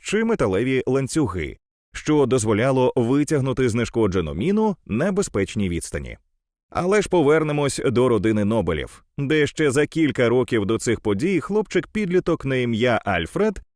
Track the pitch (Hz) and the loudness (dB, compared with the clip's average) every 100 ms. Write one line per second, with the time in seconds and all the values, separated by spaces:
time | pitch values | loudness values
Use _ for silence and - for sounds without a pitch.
0 | - 208 226 220 117 92 127 131 120 135 | -4 -2 0 0 0 0 0 0 0 -2
1 | 131 160 131 90 71 - _ _ _ - | 0 -2 -2 -4 -8 -12 _ _ _ -10
2 | - 151 131 127 107 104 131 131 127 - | 0 2 2 2 2 2 2 2 2 2
3 | 117 139 147 151 135 123 127 113 110 120 | 0 0 0 0 0 0 0 0 -2 0
4 | 107 92 80 76 147 208 220 185 - 107 | 0 0 -2 -4 -2 0 0 -4 -6 -2
5 | 160 190 190 104 95 110 95 85 - 73 | -2 -2 -2 -2 -4 -2 -4 -4 -6 -10
6 | 64 57 _ _ _ _ _ - 175 208 | -10 -16 _ _ _ _ _ -4 0 0
7 | 185 180 139 160 156 147 143 - - 117 | 2 2 4 4 2 0 -2 0 0 2
8 | 127 113 110 107 101 113 87 78 60 - | 4 4 2 0 0 0 0 -2 -6 -14
9 | _ - 139 156 143 - 151 131 147 160 | _ -6 0 2 0 0 0 2 0 0
10 | 151 120 117 127 120 117 98 113 - 107 | 0 2 2 2 2 0 0 -2 0 -2
11 | 107 101 - 151 - 208 202 180 - 214 | 0 0 0 -2 0 -4 -2 -4 -4 -6
12 | 196 180 170 160 135 131 120 113 123 110 | -2 0 0 -2 -2 -2 0 0 2 0
13 | - 90 82 165 214 202 - | 0 -2 -2 -2 -2 -4 -14